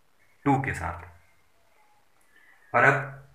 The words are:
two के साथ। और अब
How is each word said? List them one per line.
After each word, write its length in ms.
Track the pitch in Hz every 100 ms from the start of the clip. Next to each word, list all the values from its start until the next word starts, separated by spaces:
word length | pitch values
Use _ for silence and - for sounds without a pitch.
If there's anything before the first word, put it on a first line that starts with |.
| _ _ _ _
two 160 | 139 131
के 120 | -
साथ। 280 | 87 85 85 - - _ _ _ _ _ _ _ _ _ _ _ _ _ _ _
और 100 | 120
अब 500 | 135 135 - - -